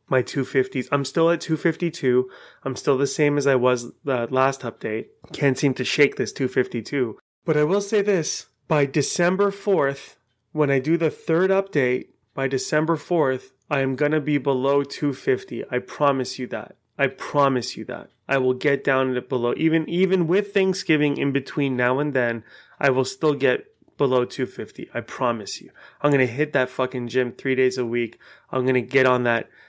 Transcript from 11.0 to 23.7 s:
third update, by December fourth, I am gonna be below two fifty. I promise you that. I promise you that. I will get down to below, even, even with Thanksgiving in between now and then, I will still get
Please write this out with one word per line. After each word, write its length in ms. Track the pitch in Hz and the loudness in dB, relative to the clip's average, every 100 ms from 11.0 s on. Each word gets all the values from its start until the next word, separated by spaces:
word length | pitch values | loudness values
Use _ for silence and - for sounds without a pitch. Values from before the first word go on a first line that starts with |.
| 160 | 0
third 400 | - - 165 190 | -2 -2 0 2
update, 580 | 190 190 151 127 127 - _ _ | 2 0 0 0 0 -6 _ _
by 140 | - 135 | -6 -4
December 480 | 131 - 151 156 156 | -2 0 0 0 -2
fourth, 560 | - 175 139 131 - _ - | 0 0 2 0 -6 _ -6
I 100 | 143 | -2
am 160 | 135 131 | -2 0
gonna 260 | 147 156 | 0 0
be 160 | 139 143 | 0 -2
below 460 | 135 131 135 143 | 0 0 2 0
two 300 | 139 - 147 | 0 -2 -4
fifty. 500 | 131 - 127 - 117 - | -2 -2 -2 -2 -10 -4
I 100 | 123 | -6
promise 600 | 127 - 143 135 127 - | -6 0 2 2 -2 -6
you 80 | 123 | -8
that. 280 | 110 - - _ - | -8 -10 -18 _ -2
I 100 | 139 | -2
promise 680 | - - 147 139 127 117 - | -2 -4 2 4 2 -2 -10
you 100 | 110 | -10
that. 240 | 92 - _ - | -10 -12 _ -2
I 100 | 135 | 0
will 160 | 127 | 2
get 300 | 127 147 139 | 2 0 0
down 320 | 143 131 131 127 | 2 2 2 -2
to 60 | |
below, 320 | - 127 120 - | -2 -2 0 0
even, 320 | 160 160 156 | 2 0 0
even 380 | 180 185 185 160 | 0 2 2 2
with 260 | 190 202 | 0 0
Thanksgiving 640 | 202 190 185 - 151 147 139 | 0 0 0 0 2 2 0
in 140 | 139 | 0
between 440 | 135 135 - 139 127 | -2 -2 -4 -2 0
now 220 | 123 131 | 0 2
and 160 | 147 | 0
then, 300 | 131 120 117 - - - - | 0 -2 -4 -10 -20 -20 -2
I 120 | 139 | 0
will 140 | 131 127 | 2 0
still 280 | - 156 | 0 0
get 320 | 143 131 123 - | 2 2 2 -4